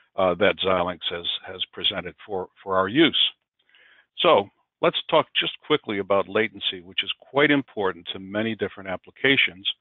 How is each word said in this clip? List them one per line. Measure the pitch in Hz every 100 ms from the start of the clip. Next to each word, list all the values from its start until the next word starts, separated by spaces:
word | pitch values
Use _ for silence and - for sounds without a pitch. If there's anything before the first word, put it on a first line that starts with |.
| _ -
uh, | 92 87
that | 95 85
Xilinx | 95 92 87 87 -
has, | 85 85 - -
has | 92 -
presented | - 87 95 87 - -
for, | 95 87 _
for | 98 95
our | 95
use. | 131 151 - - - _ _ _ _ _ _ _ -
So | 175 123 101 _ _ _
let's | 165 - -
talk | 160 - -
just | 165 - -
quickly | 151 - 101
about | 95 98 90
latency, | 104 110 101 - 92
which | 87 92
is | 101 -
quite | - 135 147
important | 143 131 - 95 85 82
to | 95
many | 95 101 113 104
different | 98 - 95
applications. | 92 - - 135 135 - 87 101 -